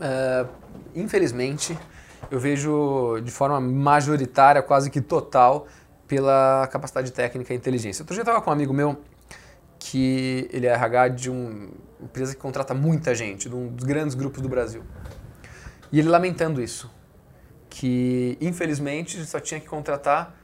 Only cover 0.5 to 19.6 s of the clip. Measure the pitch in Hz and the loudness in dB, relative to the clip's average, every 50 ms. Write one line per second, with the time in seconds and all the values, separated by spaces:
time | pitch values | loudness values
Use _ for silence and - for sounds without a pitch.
0.5 | - - - - - - - - - 165 214 214 226 190 165 131 120 123 127 135 | -8 -16 -20 -20 -20 -20 -18 -12 -8 -8 -4 0 2 2 2 2 0 -2 -2 -2
1.5 | 147 147 - - 165 - - - - - - - - - - - 139 123 123 143 | -4 -4 -6 -6 -8 -8 -12 -16 -20 -20 -20 -20 -20 -18 -10 -6 -4 -2 0 0
2.5 | 143 139 143 151 151 147 147 143 139 135 123 117 113 110 120 120 - - 139 139 | 0 0 0 0 2 2 2 2 2 0 0 0 0 -2 -4 -6 -2 0 0 0
3.5 | 147 135 127 127 131 139 139 147 147 147 135 147 151 139 131 123 - 143 135 139 | 2 0 0 0 0 2 4 6 6 6 4 4 0 0 0 2 6 8 10 10
4.5 | 143 139 131 - 143 135 139 131 - 143 - - 170 147 - - - 131 123 127 | 10 8 6 4 4 4 4 2 -2 -2 -2 0 0 0 0 2 4 6 6 6
5.5 | 139 147 - - - - - - - - _ - 139 135 135 135 135 135 131 131 | 6 4 -2 -10 -20 -20 -20 -20 -20 -16 _ -4 -2 0 4 4 6 6 6 6
6.5 | 135 135 131 131 - 139 143 131 - 131 131 127 - - 123 120 - 127 120 - | 4 4 2 0 -2 -6 -6 -6 -4 -4 -4 -4 -2 -2 -4 -2 -4 -6 -6 -6
7.5 | 123 117 - 135 127 117 110 101 90 - 151 156 180 226 220 233 233 214 - 165 | -6 -4 -2 -2 -2 -2 -2 -6 -8 -8 -10 -8 -6 -4 -2 0 0 0 2 0
8.5 | 147 147 143 131 135 143 147 147 139 - - - - _ _ - - - - - | 0 0 0 0 0 0 0 0 -2 -4 -10 -20 -20 _ _ -20 -20 -20 -20 -20
9.5 | - - _ - - - - - - 131 131 131 131 131 131 131 127 131 127 - | -20 -20 _ -20 -20 -18 -12 -4 -2 0 2 2 0 0 -2 -2 -2 -4 -4 -6
10.5 | - 131 123 123 120 120 120 113 120 123 127 127 127 123 131 127 127 127 120 113 | -4 -2 0 2 2 2 2 4 4 4 4 4 2 -2 -6 -6 -6 -6 -6 -8
11.5 | 107 104 101 98 - - - - - - 131 120 - 127 131 135 135 - - 135 | -10 -10 -12 -14 -16 -18 -20 -20 -20 -18 -16 -10 -8 -6 -6 -6 -6 -8 -10 -6
12.5 | - 139 131 - 131 135 147 165 160 147 160 135 120 113 110 104 95 101 - 123 | -6 -6 -4 -4 -2 0 2 2 2 2 0 0 -2 -2 -2 -6 -8 -8 -10 -8
13.5 | 120 123 123 120 120 123 127 135 143 151 156 147 127 131 139 135 - 135 131 127 | -8 -8 -8 -8 -8 -6 -2 -2 -2 0 -2 -2 -4 -4 -6 -6 -6 -6 -6 -4
14.5 | 127 123 117 107 110 113 - - - - - - - - - - - - - - | -2 -2 -2 -4 -6 -12 -16 -16 -16 -16 -16 -16 -16 -18 -18 -20 -20 -20 -20 -20
15.5 | - - - - - - - - 143 151 151 165 170 170 185 185 170 175 165 160 | -20 -20 -20 -20 -20 -20 -6 0 2 2 4 6 6 6 4 2 0 0 -2 -2
16.5 | 151 127 117 110 - - - 117 - - - - - - - - - - - - | -2 -4 -4 -6 -10 -12 -16 -18 -20 -20 -20 -20 -20 -20 -20 -20 -20 -20 -20 -20
17.5 | - - - - - - 131 127 123 123 123 127 123 123 123 123 120 - 156 180 | -20 -20 -20 -20 -10 -4 -2 0 0 2 2 0 0 0 0 -2 -2 -2 -4 -4
18.5 | 175 175 170 156 147 139 143 139 147 160 170 - - 180 156 - - 143 - - | -2 -2 -4 -4 -2 -4 -4 -4 -4 -6 -8 -8 -10 -12 -10 -8 -8 -8 -8 -8
19.5 | 160 147 | -10 -10